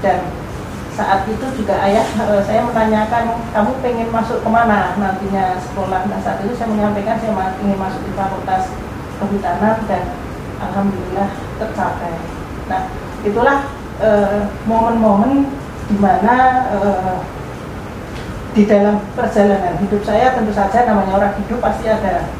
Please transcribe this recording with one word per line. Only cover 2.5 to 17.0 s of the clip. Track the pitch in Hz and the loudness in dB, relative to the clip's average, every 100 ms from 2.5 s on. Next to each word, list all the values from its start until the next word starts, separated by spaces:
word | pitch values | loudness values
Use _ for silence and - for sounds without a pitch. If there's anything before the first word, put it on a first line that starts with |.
| 220 | 2
menanyakan, | 233 226 220 214 214 233 233 233 - | 2 2 2 2 2 0 0 -2 -2
"Kamu | 220 226 262 | 0 0 0
pengen | 247 226 226 | -2 -2 0
masuk | 226 214 214 | 0 0 -2
kemana | 220 220 226 202 185 196 | 2 4 4 2 2 0
nantinya | 196 190 202 196 185 185 | -2 -2 -2 0 0 -2
sekolah?" | - 196 185 185 202 | -4 -6 -2 -2 -2
Nah, | 196 | -2
saat | - - | -4 -2
itu | 202 247 | -4 -2
saya | 226 | -2
menyampaikan | 208 208 202 220 220 | 0 0 0 -2 -2
saya | 220 196 | 0 0
ma-, | 190 185 | -2 -2
ingin | 202 190 | -2 0
masuk | 190 190 190 | -2 -4 -6
di | 190 | -4
Fakultas | 190 190 190 185 185 - - - - - | -2 -4 -2 -2 -2 -6 -8 -10 -10 -6
Kehutanan | 202 202 - 202 208 220 220 | -2 -2 -2 0 2 2 0
dan | 185 185 - - - - - | -2 -2 -8 -10 -10 -10 -8
alhamdulillah | - 196 202 196 - 190 202 - - - | -6 -2 -2 -2 -4 -2 -2 -4 -10 -6
tercapai. | 220 214 185 - 175 170 - - - - - | -6 -4 -4 -4 -6 -6 -8 -10 -10 -10 -4
Nah, | 185 - - - - 208 | -4 -4 -8 -10 -4 -2
itulah, | 208 269 277 - - - - | 2 4 2 -2 -10 -12 0
eh, | 220 208 202 208 202 - | 4 4 4 0 -2 -4
momen-momen | 220 226 226 233 220 196 240 277 277 - - - - | 0 2 4 4 4 4 4 4 2 -2 -10 -10 -2
di | 202 | 2
mana, | 202 175 214 254 262 254 226 | 4 4 4 6 6 4 0
eh, | 202 202 185 | 0 2 0